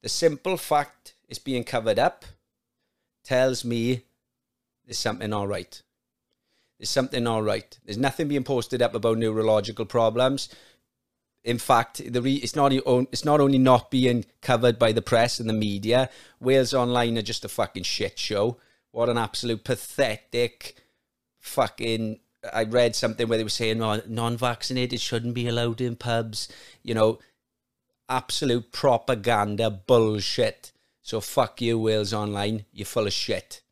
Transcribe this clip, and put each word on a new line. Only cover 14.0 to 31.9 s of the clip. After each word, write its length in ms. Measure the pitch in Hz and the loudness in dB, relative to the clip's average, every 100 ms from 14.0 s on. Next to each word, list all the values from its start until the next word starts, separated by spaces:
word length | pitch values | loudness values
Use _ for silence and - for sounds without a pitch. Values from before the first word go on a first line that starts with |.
| 127 120 107 _ | 2 2 -4 _
covered 360 | - 123 123 113 | -2 2 4 4
by 140 | 113 | 2
the 100 | 113 | 2
press 380 | - 117 120 - | 2 2 2 0
and 80 | 113 | -2
the 60 | |
media. 560 | 110 107 101 110 123 131 - - _ | -2 -2 -2 0 2 0 -6 -20 _
Wales 320 | 127 135 127 | 2 4 4
Online 440 | 131 123 123 120 117 | 0 2 2 0 -2
are 40 | |
just 240 | 104 113 - | -4 -8 -8
a 40 | |
fucking 340 | - 104 - | -6 -4 -4
shit 360 | 90 - 98 - | -6 -4 -6 -6
show. 380 | - 104 107 120 _ _ _ | -4 0 0 -2 _ _ _
What 160 | 113 120 | -2 0
an 100 | 117 | 0
absolute 460 | 113 - 120 110 | -2 -4 -4 -6
pathetic 1120 | - 123 - - 131 110 _ 120 120 _ - - _ _ _ _ _ _ | -4 -6 -6 -2 -2 -2 _ -2 -2 _ -20 -20 _ _ _ _ _ _
fucking, 800 | - - 113 - 117 113 110 107 _ _ 117 | -8 -2 -2 -2 -4 -2 -4 -8 _ _ -8
I 100 | 113 | -4
read 320 | 110 120 120 110 | 0 4 2 2
something 320 | 120 110 117 | -4 -2 0
where 80 | 113 | 0
they 60 | |
were 60 | 107 | 0
saying, 320 | - 113 110 | -2 -2 0
"Oh, 200 | 110 107 117 | 0 -2 -4
non-vaccinated 920 | 113 117 117 123 117 - 127 123 123 | -4 -2 0 -2 -2 -4 -2 -2 -4
shouldn't 340 | - 117 117 | -4 -4 -4
be 140 | 120 120 | -4 -2
allowed 320 | 117 117 117 | 0 -2 -2
in 160 | 123 117 | -4 -4
pubs." 540 | 123 117 113 107 - - - - | -2 -2 -2 -8 -10 -14 -20 -16
You 120 | - | -4
know, 260 | 113 110 113 _ _ _ _ _ _ _ _ - | 4 4 2 _ _ _ _ _ _ _ _ -6
absolute 640 | 127 - - 143 120 120 | -4 -4 -2 0 0 -2
propaganda 1000 | - 143 117 - 120 104 113 104 104 113 | 0 2 2 0 -2 2 2 2 0 -2
bullshit. 1000 | 101 - 123 110 107 95 - 110 - - _ _ _ | -4 4 4 4 0 -4 0 -2 -2 -20 _ _ _
So 180 | - 110 | -10 -8
fuck 420 | - - 117 - | -2 0 0 0
you, 160 | 117 117 | 0 2
Wales 360 | 110 | 2